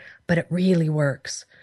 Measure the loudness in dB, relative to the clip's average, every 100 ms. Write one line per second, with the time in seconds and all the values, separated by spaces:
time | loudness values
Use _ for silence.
0 | -12 -10 -2 -2 0 0 2 2 2 0
1 | 0 -2 -10 -14 -14 -20